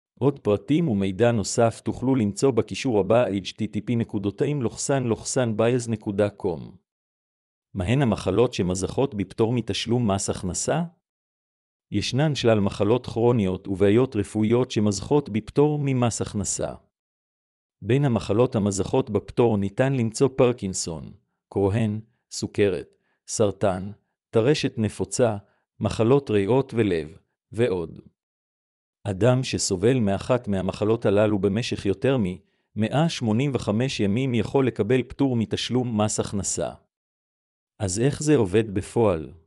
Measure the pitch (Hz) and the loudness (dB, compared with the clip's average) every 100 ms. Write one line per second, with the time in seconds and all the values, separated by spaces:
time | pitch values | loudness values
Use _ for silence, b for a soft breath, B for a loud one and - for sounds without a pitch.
0 | _ _ 127 143 - 101 - 151 170 101 | _ _ 0 0 0 0 2 0 2 0
1 | 98 92 120 120 92 - 117 - - - | -2 2 2 2 0 2 2 2 -6 -4
2 | 123 131 104 98 139 117 - 98 139 107 | 0 2 0 2 2 2 -2 -4 0 0
3 | 92 113 120 98 87 - 107 107 104 120 | 4 4 2 -2 -6 -6 -6 -4 -2 -2
4 | 110 107 98 98 139 147 113 - - 139 | -2 -2 -4 -2 -2 0 -4 -4 -2 0
5 | 120 107 - - 123 107 113 123 117 110 | 0 -2 -2 -2 0 2 2 2 -2 -4
6 | - 101 104 - 98 80 58 - _ _ | -4 0 0 -2 -6 -6 -10 -18 _ _
7 | _ _ _ _ _ _ _ - 90 131 | _ _ _ _ _ _ _ -4 0 2
8 | 131 95 - 92 120 - 90 90 92 - | 2 0 0 2 2 2 -2 -2 -2 -2
9 | 139 101 92 - 113 123 110 95 - 117 | -2 -2 -6 0 0 0 -4 -6 -2 0
10 | 117 98 - 98 92 - - 139 170 - | 2 0 -2 -4 -6 -4 -2 -2 -4 -8
11 | _ _ _ _ _ _ _ _ _ 104 | _ _ _ _ _ _ _ _ _ -4
12 | 92 123 156 135 117 110 98 - 101 123 | -2 0 0 2 2 4 2 0 0 0
13 | - - 117 123 95 92 - 95 101 107 | 0 0 2 4 0 -2 -6 2 4 4
14 | 127 107 98 107 107 120 127 - 104 95 | 2 0 -2 0 2 2 2 0 0 0
15 | - 147 143 107 - - 147 151 139 131 | 0 0 0 -4 -2 2 2 2 -2 0
16 | 120 - - 107 92 - - 62 _ _ | 0 -2 -4 -4 -6 -4 -6 -8 _ _
17 | _ _ _ _ _ _ _ _ 101 131 | _ _ _ _ _ _ _ _ -2 0
18 | 143 117 - 104 127 117 101 95 92 131 | 2 0 0 2 2 2 0 0 0 0
19 | 131 104 - - 120 107 98 - 131 135 | 0 -4 -2 2 2 2 -2 0 0 0
20 | 113 - 135 131 123 117 98 92 - 80 | -2 0 0 4 2 2 -4 -6 -8 -10
21 | 58 - _ _ _ - 98 107 110 107 | -12 -20 _ _ _ 0 0 2 0 -2
22 | - _ _ - 104 - 101 87 - _ | -10 _ _ -10 -6 0 0 0 -8 _
23 | _ _ - - 104 95 104 92 98 104 | _ _ -10 -2 -2 0 -2 -2 -6 -14
24 | _ _ _ 113 113 151 - - 107 - | _ _ _ 0 2 0 -2 -2 -4 -4
25 | 95 - 120 101 - _ _ _ 104 - | -6 0 0 0 -10 _ _ _ -4 0
26 | 113 139 139 104 98 127 135 113 104 87 | 2 2 2 0 2 0 0 0 0 0
27 | 76 - _ _ _ 101 120 92 82 92 | -4 -14 _ _ _ -2 -2 -2 -6 -12
28 | - _ _ _ _ _ _ _ _ _ | -20 _ _ _ _ _ _ _ _ _
29 | - 95 110 127 127 98 - 95 104 131 | -8 0 2 2 -2 -4 -2 0 2 2
30 | 104 98 - 127 113 98 92 - 107 113 | 0 -2 -2 -2 0 -4 -4 -2 -2 0
31 | 117 101 107 104 98 98 101 101 101 92 | 2 2 2 2 0 0 -4 -4 -2 0
32 | 131 135 95 92 _ _ _ 104 110 131 | 0 0 -2 -6 _ _ _ -4 -2 0
33 | 165 - 117 107 143 120 - 104 131 - | 0 0 0 0 0 -2 0 0 0 0
34 | 101 104 135 120 104 143 131 - 101 131 | 0 0 0 0 0 2 2 0 0 0
35 | 120 - 139 123 107 101 - 123 123 107 | 0 -2 0 0 -2 -4 -2 -2 -2 0
36 | 107 - 107 104 92 - 71 62 _ _ | 0 0 -4 -4 -4 -4 -6 -8 _ _
37 | _ _ _ _ _ _ _ - 101 98 | _ _ _ _ _ _ _ -6 -4 0
38 | 127 147 151 143 101 101 110 98 98 - | 0 0 2 2 4 2 0 -4 -4 0
39 | 110 85 67 85 | 2 0 -4 -16